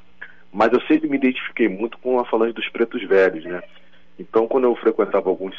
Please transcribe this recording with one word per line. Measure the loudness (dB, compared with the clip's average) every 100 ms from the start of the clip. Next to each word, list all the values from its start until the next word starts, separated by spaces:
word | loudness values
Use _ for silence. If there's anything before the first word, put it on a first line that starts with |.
| -20 -20 -20 -20 -8
Mas | 0 2
eu | 2
sempre | 2 2 2
me | 0
identifiquei | 0 0 -6 -2 -2
muito | 0 -6 -6
com | -2 0
a |
falange | 0 0 0
dos | -2 -6
pretos | -4 -4 -4 2
velhos, | 4 4 2
né? | -8 -10 -12 -20 -20 -20 -20 -18
Então, | -2 0 2
quando | 2
eu | 2 2
frequentava | 0 0 0 0 0
alguns | -2 -4